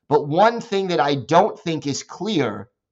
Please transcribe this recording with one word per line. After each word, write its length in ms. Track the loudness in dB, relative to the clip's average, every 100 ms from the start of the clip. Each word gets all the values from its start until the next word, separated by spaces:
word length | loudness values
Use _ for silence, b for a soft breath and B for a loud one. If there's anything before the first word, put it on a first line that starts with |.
| 0
but 200 | 0 2
one 320 | 4 4 2
thing 280 | -4 -4 0
that 120 | 0
I 140 | 0
don't 440 | -2 2 4 4 -2
think 280 | -6 -6 -4
is 160 | -8
clear 680 | -10 -10 -4 -2 -2 -4 -14 _ _